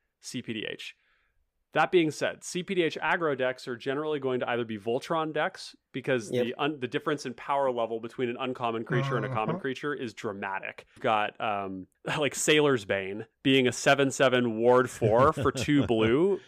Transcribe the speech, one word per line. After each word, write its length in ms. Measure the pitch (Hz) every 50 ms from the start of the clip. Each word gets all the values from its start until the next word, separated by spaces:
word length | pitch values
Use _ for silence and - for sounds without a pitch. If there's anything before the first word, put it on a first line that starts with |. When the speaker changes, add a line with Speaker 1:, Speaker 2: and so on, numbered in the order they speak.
| _ _ _ _
Speaker 1:
C 220 | - - - 127
P 120 | - - 113
D 120 | 107 - -
H. 280 | - - - - - _ _ _ _ _ _ _ _ _ _ _ _ _ _ _ -
That 180 | 151 160 160
being 180 | - 180 160 156
said, 320 | - - 139 98 - -
C 200 | - - - 180 175
P 100 | - 196
D 80 | 175
H 160 | 165 151 - -
aggro 360 | 160 156 175 185 165 151 139 123
decks 300 | 127 127 127 - - 131
are 80 | 123
generally 420 | 110 - 135 131 147 156 156 151 143
going 220 | 131 131 127 123
to 80 | 127 117
either 140 | 120 117 120
be 120 | 110 110 104
Voltron 540 | 98 113 117 139 - - 170 160 156 156
decks 440 | 147 151 160 190 - - - - - _ _ _
because 400 | - 131 120 143 131 123 104 -
Speaker 2:
Yep. 120 | - 123 120
Speaker 1:
the 80 | 117 - -
un-, 220 | 143 147 156 135
the 80 | 123 113
difference 380 | 147 147 - 165 151 147 -
in 80 | 131 117
power 360 | - - - 143 139 139 131
level 300 | 123 117 113 110 113 113
between 280 | 117 113 - - 127 117
an 60 | 120 120
uncommon 440 | 131 127 127 - 123 117 113 113 113
creature 320 | - 147 135 135 - 127
and 80 | 117 107
a 40 | -
common 260 | - 110 110 - 170
Speaker 3:
Mm-hmm. 40 | 185
Speaker 1:
creature 320 | - 135 123 - - 147 143
is 200 | - 131 113 -
dramatic. 720 | - - 110 98 98 101 98 95 95 104 107 - - - _ _
You've 60 | -
got, 360 | - 120 110 107 107 - - -
um, 460 | 117 110 104 101 98 95 95 92 90 - _ _ -
<laughs> 140 | - - 156
like, 160 | 147 127 -
Sailor's 500 | - - 170 151 151 147 143 135 113 98
Bane 400 | - 101 98 95 95 101 107 110 - _ _ -
being 240 | 135 135 135 127 120
a 40 |
seven 380 | 117 - - 147 139 135 139 135
seven 480 | - - 139 127 123 127 123 120 110 110
ward 320 | 117 123 123 127 127 -
four 420 | - - 123 104 110 120 135 151
for 200 | 151 147 127 139
two 340 | - - 113 - 147 143 127
Speaker 4:
<laughs> 0 |
Speaker 1:
blue 540 | 117 117 110 110 113 123 147 180 202 190 - -